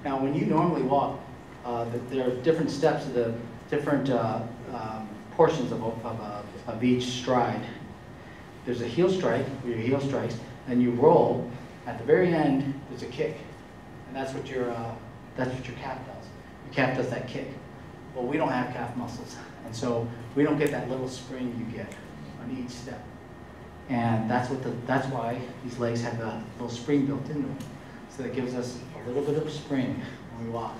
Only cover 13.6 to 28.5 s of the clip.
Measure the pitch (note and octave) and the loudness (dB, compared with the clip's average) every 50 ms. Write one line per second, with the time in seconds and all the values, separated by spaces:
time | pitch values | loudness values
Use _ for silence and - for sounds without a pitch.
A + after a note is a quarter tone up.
13.6 | - - - - - - - - - - B2+ C3 C#3 C3+ C3+ - - - C3 C3 | -16 -16 -16 -16 -16 -16 -16 -16 -14 -8 -6 -4 -4 -4 -4 -6 -6 -4 -2 0
14.6 | B2 A#2+ A#2 A#2+ A#2+ A#2 A2+ - - - - - - - - - B2+ B2+ B2+ - | 0 0 -2 -2 -4 -6 -6 -8 -12 -14 -14 -14 -16 -12 -4 -2 -2 -2 -2 -4
15.6 | - - B2 - C#3 C3+ C3 C3 - - - - - - - - - - - - | -6 -8 -8 -8 -6 -6 -6 -6 -8 -10 -12 -12 -12 -14 -14 -14 -16 -16 -16 -14
16.6 | - - - C#3+ C3 B2 C3 C3 A#2+ - A#2+ - - - - - - - - - | -14 -4 2 2 2 4 4 2 0 0 -2 -4 -4 -6 -6 -6 -6 -6 -10 -12
17.6 | - - - - - - - - - - - B2+ B2 B2 D3 D#3 D#3 D3 C3+ B2+ | -12 -14 -14 -14 -14 -16 -16 -16 -16 -12 -6 -4 -2 0 2 2 2 4 2 2
18.6 | B2+ - - - A2+ - - B2 A#2+ A#2+ - - - - - - - - - - | 0 0 -2 -4 -4 -4 -4 -4 -4 -4 -6 -8 -10 -10 -12 -14 -14 -14 -14 -14
19.6 | - A#2+ A2+ - - B2 A#2 A#2 A#2 A#2 - - - - - C#3 D3 D#3 D3 C#3+ | -10 -8 -6 -2 0 2 2 2 0 -2 -4 -8 -10 -2 2 4 4 6 6 4
20.6 | D3+ C3+ B2 B2 B2 A#2+ C3 C3 B2+ B2+ - - - - B2+ B2+ B2+ B2 A#2 A2+ | 4 2 2 0 -2 -2 -2 -2 -2 -4 -4 -8 -8 -8 -6 -4 -4 -4 -2 -4
21.6 | G#2+ G#2 - - - - - - - - - - - - - - - A#2 C3 B2+ | -6 -6 -6 -6 -8 -8 -10 -12 -14 -14 -14 -12 -12 -12 -12 -10 -8 -6 -6 -4
22.6 | B2 B2 - - - - A#2+ - - - - - - - - - - - - - | -6 -6 -8 -10 -10 -10 -10 -10 -10 -12 -14 -14 -16 -16 -16 -16 -14 -16 -14 -16
23.6 | - - - - - - C3 A#2+ A#2 A#2 A#2 A2+ G#2+ A2 B2 B2 B2 - C#3 A#2 | -16 -14 -14 -16 -6 -2 0 2 4 4 4 4 2 2 2 2 2 2 -2 -2
24.6 | - B2 A2 A#2 - - C3 C3+ - C3+ C3+ A#2+ A2+ A#2 A#2+ B2+ - - - - | -2 -2 -4 -4 0 2 2 2 2 0 -2 -2 -2 -2 -2 -2 -4 -8 -10 -8
25.6 | - B2 - - A#2+ A#2 A#2 A#2 A#2 A#2+ A2+ A#2 A2+ A2 A2 A2 A2 - - - | -10 -8 -4 0 0 0 2 0 0 -2 -2 -2 -2 -4 -4 -6 -8 -10 -8 -8
26.6 | B2 A#2 A#2 - - - C#3+ C#3+ C3 - C#3 - - - D3+ D3 C3 - - - | -6 -6 -6 -6 0 4 4 4 6 4 2 -2 -2 -4 -2 -2 -2 -2 -4 -6
27.6 | - - - - - - - - - - - - B2+ A#2 A#2 C3 A#2+ A#2+ | -8 -10 -12 -14 -14 -14 -14 -14 -16 -16 -10 -6 -6 -4 -2 -2 -2 -2